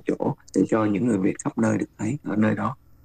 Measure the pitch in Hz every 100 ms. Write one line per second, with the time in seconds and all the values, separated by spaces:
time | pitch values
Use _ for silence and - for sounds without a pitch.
0 | - - - - - - - 113 104 98
1 | 120 98 95 - - - 110 104 - -
2 | 104 147 - 104 107 104 110 139 - -